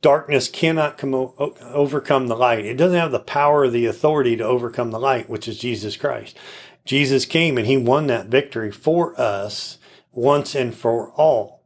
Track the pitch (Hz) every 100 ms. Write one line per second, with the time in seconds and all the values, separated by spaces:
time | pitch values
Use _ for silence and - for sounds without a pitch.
0 | 151 147 151 143 - - 165 160 151 -
1 | 139 131 131 - 143 - - 143 143 143
2 | - 139 127 113 123 113 104 123 175 175
3 | 165 123 - 143 147 147 135 117 117 113
4 | 151 151 123 113 110 127 117 123 117 110
5 | 131 127 - 113 117 107 120 113 104 -
6 | 147 117 101 - - - - _ - 139
7 | 143 135 - 160 165 127 110 135 120 139
8 | 151 113 107 123 143 117 107 101 - 165
9 | 165 - 120 101 101 - - - _ -
10 | _ - 123 143 - 139 123 113 117 117
11 | 113 - 156 123 104 -